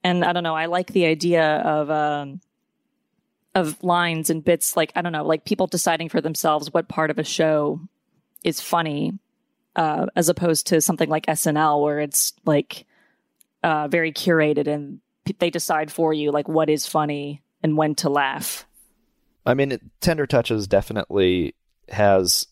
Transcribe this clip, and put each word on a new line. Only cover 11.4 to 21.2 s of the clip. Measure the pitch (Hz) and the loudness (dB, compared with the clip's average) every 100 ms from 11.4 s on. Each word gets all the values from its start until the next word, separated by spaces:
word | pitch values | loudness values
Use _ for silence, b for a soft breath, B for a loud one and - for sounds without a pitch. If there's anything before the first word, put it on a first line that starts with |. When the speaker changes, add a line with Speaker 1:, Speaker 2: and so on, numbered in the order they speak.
| 165 | 0
Speaker 1:
N | 151 | 2
L | 156 147 | 2 2
where | 147 147 | 0 0
it's, | 147 - - _ | -2 -2 -2 _
like, | - 147 - - _ _ _ _ _ _ _ _ | 2 2 0 -12 _ _ _ _ _ _ _ _
uh, | 175 151 151 | -2 0 0
very | 170 160 | 0 -2
curated | 147 185 165 151 147 143 | -2 2 4 4 2 0
and | 147 143 - _ _ | -4 -6 -14 _ _
p-, | - - | -10 -2
they | 175 | -2
decide | 170 - 156 156 | -2 -2 -2 -2
for | - 165 | 0 0
you, | 156 147 | 0 0
like, | 147 147 | -2 0
what | 160 151 | 0 2
is | 151 - | 0 0
funny | 160 151 147 143 147 _ _ | -2 -2 -4 -10 -14 _ _
and | 156 151 | 0 2
when | 151 147 | 0 0
to | 147 | 0
laugh. | 143 135 135 - - - _ _ _ _ _ _ _ | 0 0 -4 -8 -10 -16 _ _ _ _ _ _ _
Speaker 2:
I | - | -2
mean, | 131 139 | 0 0
it, | 123 - _ | -4 -10 _
Tender | - 156 143 | -2 0 2
Touches | 131 - 110 98 | 0 2 -2 2
definitely | 101 - 110 - 101 | 0 2 -6 -2 2